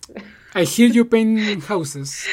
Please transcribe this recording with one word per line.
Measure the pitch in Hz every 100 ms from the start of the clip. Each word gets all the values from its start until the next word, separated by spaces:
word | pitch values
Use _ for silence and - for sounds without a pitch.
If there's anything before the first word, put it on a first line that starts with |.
| - - - - _
I | 190 160
Hear | - 240
You | 233 233
Paint | 226 220 220 214 202
Houses, | 143 196 143 143 139 - -